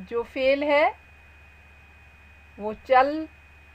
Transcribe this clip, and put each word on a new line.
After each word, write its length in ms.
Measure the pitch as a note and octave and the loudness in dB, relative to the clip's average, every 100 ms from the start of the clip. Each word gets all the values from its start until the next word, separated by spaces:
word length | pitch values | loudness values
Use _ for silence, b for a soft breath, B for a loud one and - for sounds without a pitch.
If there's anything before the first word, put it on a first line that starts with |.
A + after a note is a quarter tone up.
जो 220 | F#3+ A#3 | -10 -8
फेल 420 | A3+ C#4 C4 C#4+ | -8 -4 0 0
है 300 | D4 D4 F4 - - - - - - - - - - - - - - - - - | 0 2 0 -2 -20 -20 -20 -20 -20 -20 -20 -20 -20 -20 -20 -20 -20 -20 -20 -12
वो 160 | G#3 | -12
चल 540 | G#3+ - B3+ C#4 D#4 D#4 - - - - | -10 2 4 4 -2 -10 -16 -20 -20 -20